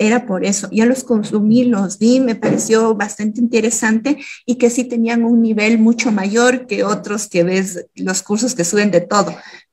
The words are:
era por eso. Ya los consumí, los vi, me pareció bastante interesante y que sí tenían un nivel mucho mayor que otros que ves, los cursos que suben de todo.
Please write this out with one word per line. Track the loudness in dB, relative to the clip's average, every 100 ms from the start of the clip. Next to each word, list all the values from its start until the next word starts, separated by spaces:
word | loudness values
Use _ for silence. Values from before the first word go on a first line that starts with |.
era | 0 0 -2
por | -4
eso. | -2 -4 -4
Ya | 0 2
los | 0
consumí, | 0 -2 -2 0 2 4
los | 4 0 -2 0
vi, | 2 4
me | 2
pareció | 0 0 -2 2 2 2 0
bastante | -4 -4 -6 -2
interesante | 0 0 0 0 0 0 0 -4 -6 -14
y | -6 0
que | 2
sí | 0
tenían | -4 -2 0 0
un | 2 2
nivel | 2 2 2 4
mucho | 4 2 0
mayor | 0 0 2 2 2 -4
que | -4
otros | -2 -2 -4 -8 -4
que | 0
ves, | 0 0 -2 -6 -14
los | -8 -6 -6
cursos | -4 -2 -2 -2
que |
suben | -2 0 0
de | 0
todo. | -2 -2 -2 -6 -18 -20 _